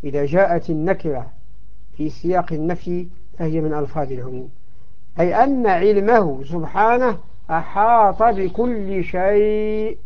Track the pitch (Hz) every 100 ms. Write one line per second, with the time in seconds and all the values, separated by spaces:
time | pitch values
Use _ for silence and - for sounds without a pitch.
0 | 147 139 143 170 196 170 - 156 165 190
1 | 165 131 117 - - - - - - -
2 | 151 - 170 180 170 160 160 175 - 175
3 | 175 - - - 160 160 156 151 139 160
4 | 139 127 127 127 127 - - - - -
5 | - - 175 208 262 269 226 180 196 202
6 | 202 247 175 131 135 170 160 185 214 240
7 | 254 190 - - - 165 165 196 220 233
8 | 208 180 226 196 190 180 247 226 190 196
9 | 170 180 190 208 214 214 214 214 214 -